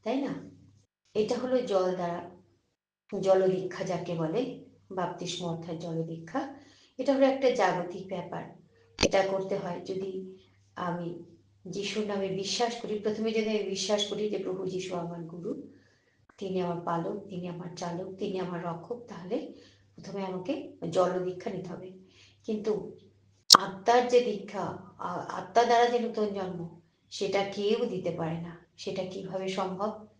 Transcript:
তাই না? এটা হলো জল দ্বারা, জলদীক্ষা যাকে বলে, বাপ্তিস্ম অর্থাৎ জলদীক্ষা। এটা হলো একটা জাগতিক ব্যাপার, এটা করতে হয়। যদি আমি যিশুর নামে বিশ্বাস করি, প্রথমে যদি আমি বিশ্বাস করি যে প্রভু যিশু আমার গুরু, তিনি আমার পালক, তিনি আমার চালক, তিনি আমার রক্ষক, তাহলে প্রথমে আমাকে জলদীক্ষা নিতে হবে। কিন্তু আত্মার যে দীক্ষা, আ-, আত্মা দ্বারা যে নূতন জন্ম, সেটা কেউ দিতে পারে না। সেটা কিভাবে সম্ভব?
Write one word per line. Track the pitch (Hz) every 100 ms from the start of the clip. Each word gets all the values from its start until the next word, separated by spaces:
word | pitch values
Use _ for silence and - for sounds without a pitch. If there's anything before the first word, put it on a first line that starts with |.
তাই | 214 269
না? | 262 - - - - - _ _ _
এটা | 214 214 240
হলো | 254 254
জল | 196 190 185 180
দ্বারা, | 175 170 - - _ _ _ _ _ _ _ 196
জলদীক্ষা | 190 190 185 185 - -
যাকে | 180 170 -
বলে, | 165 156 202 262 - - - _
বাপ্তিস্ম | 185 180 - 170 - 175
অর্থাৎ | 165 165 165
জলদীক্ষা। | 170 165 165 165 - - - - - - - -
এটা | 262
হলো | 269 269
একটা | 269 269
জাগতিক | - 185 - 175 185 -
ব্যাপার, | 180 170 170 - - - _ _ - -
এটা | 190 190
করতে | 190 190 202
হয়। | 175 175 -
যদি | 190 196 190 190 - _ _ _ -
আমি | 180 175 165 - - - _ _ 185
যিশুর | 190 202 220 202
নামে | 202 190
বিশ্বাস | 190 190 - 233 -
করি, | 190 208
প্রথমে | 214 208 220
যদি | 220 214
আমি | 214 190
বিশ্বাস | 190 - 208 196
করি | 202 214
যে | 196
প্রভু | 185 185 190
যিশু | 185 - 175
আমার | 170 170
গুরু, | 160 175 190 - - - _ _ _ _ _ -
তিনি | 196 185
আমার | 175 170
পালক, | 170 170 180 208 -
তিনি | 175 175
আমার | 170 175 -
চালক, | 175 170 196 -
তিনি | 196 185
আমার | 175 175 170
রক্ষক, | 165 - 160 -
তাহলে | 175 180 254 - - - - _ -
প্রথমে | 175 196 190
আমাকে | 185 185 175 - - 170
জলদীক্ষা | 175 180 185 180 - 220
নিতে | 180 165
হবে। | - 185 - - - - _
কিন্তু | - 214 214 196 - - - _ _ _ _
আত্মার | - 202 - - 247 247
যে | 247
দীক্ষা, | 214 202 - 202 170 - - -
আ-, | 180 175 -
আত্মা | 185 - 233
দ্বারা | 240 233 240
যে | 240
নূতন | 220 220 208
জন্ম, | 196 185 170 170 - _ _ _
সেটা | - 190 196
কেউ | 196 202 202 233 226
দিতে | 180 175
পারে | 165 165 170
না। | - - - -
সেটা | - 185 185
কিভাবে | 196 165 190 190
সম্ভব? | 202 185 185 214 - -